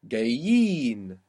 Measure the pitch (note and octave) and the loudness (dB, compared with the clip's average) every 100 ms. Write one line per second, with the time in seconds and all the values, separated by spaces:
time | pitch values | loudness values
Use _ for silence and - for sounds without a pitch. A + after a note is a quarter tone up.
0 | G#2+ A2 A2+ B2 F3 A#3+ A3+ F3 C3 G#2+ | -6 -4 -2 -2 2 4 4 2 -2 -4
1 | F#2+ F#2 | -8 -14